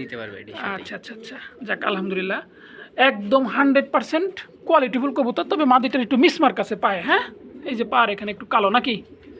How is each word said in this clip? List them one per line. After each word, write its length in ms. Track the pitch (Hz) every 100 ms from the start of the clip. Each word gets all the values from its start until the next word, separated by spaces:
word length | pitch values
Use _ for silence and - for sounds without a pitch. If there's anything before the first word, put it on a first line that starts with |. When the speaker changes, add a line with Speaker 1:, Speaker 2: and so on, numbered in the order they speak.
Speaker 1:
নিতে 140 | 127 120
পারবে 160 | 107 95
এটির 140 | 98
সাথে। 140 | 101 208 190
Speaker 2:
আচ্ছা, 180 | 175 196
আচ্ছা, 140 | - 220
আচ্ছা। 180 | 226 254 - - 214
যাক, 140 | 190 202
আলহামদুলিল্লাহ। 500 | 190 190 190 185 240 - - - - - - 269
একদম 320 | 208 202 269 240 247
হান্ড্রেড 300 | 277 269 277
পার্সেন্ট 400 | 285 - 311 381 - - - -
কোয়ালিটিফুল 420 | 320 254 240 277 262
কবুতর, 260 | 240 - 262
তবে 120 | 302 277
মাদিটার 320 | 240 254 269 214
একটু 100 | 240
মিসমার্ক 320 | 311 - 269 -
আছে 100 | 196 214
পায়ে, 160 | 226 190 233
হ্যাঁ? 160 | 392 480 - - - -
এই 40 | 226
যে 40 | 220
পায়ের 160 | 254 220
এখানে 160 | 202 208
একটু 120 | 202 233
কালো 140 | 240 196 240
নাকি? 200 | 240 196 - - -